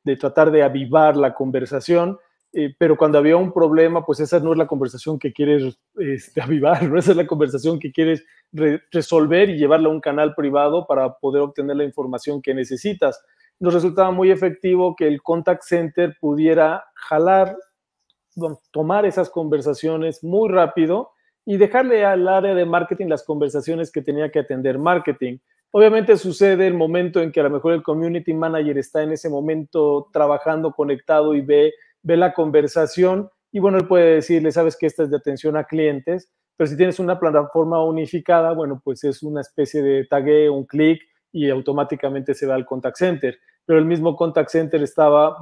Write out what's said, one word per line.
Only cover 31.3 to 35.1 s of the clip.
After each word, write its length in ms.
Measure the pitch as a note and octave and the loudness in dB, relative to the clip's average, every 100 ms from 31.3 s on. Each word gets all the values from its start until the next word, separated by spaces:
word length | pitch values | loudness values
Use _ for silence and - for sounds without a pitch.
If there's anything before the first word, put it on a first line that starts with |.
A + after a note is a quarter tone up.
| D3 | 0
y 60 | |
ve, 320 | C#3 D3 D3+ - _ _ | 2 4 4 0 _ _
ve 140 | E3 E3+ | -2 2
la 180 | F3+ | 2
conversación 960 | F3+ D#3 D3 C#3+ E3 D#3 F3+ F3+ F#3+ G3+ _ _ | 0 2 2 2 0 -2 2 0 0 -6 _ _
y, 80 | G#3 | -2
bueno, 180 | F#3+ F#3+ | 2 2
él 100 | F#3 | 2
puede 280 | F3+ E3+ D#3+ | 4 6 4
decirle, 380 | D#3 E3 D#3 | 2 0 2
"Sabes 240 | E3 E3 - | 0 0 0
que 80 | D#3 | -4
esta 180 | - | -2
es 60 | |
de 80 | D3+ | -2